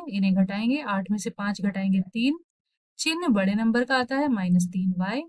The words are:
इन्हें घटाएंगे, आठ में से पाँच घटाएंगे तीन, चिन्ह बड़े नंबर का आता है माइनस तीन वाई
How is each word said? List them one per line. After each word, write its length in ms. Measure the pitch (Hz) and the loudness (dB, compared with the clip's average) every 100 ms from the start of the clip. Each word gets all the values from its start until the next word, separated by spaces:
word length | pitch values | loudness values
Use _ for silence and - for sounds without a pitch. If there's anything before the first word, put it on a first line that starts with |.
| 339 | -2
इन्हें 240 | 202 190 185 | 0 2 4
घटाएंगे, 460 | 190 196 226 277 | 2 2 0 0
आठ 300 | 269 196 190 | 0 -4 -2
में 60 | 208 | -2
से 120 | 233 | -4
पाँच 320 | 233 202 202 | -4 -4 -2
घटाएंगे 400 | 196 190 196 190 | -2 -2 0 0
तीन, 360 | 185 226 247 330 - _ _ _ _ - | 0 0 0 -2 -8 _ _ _ _ -6
चिन्ह 280 | 311 330 349 | -4 -2 2
बड़े 260 | 202 190 208 | 2 2 2
नंबर 280 | 226 233 | 2 2
का 140 | 247 269 | 2 0
आता 180 | 247 277 | 0 0
है 120 | 294 | 0
माइनस 380 | 220 185 180 180 | 0 2 2 2
तीन 260 | 185 185 180 | -2 -2 -2
वाई 240 | 185 240 | -2 -4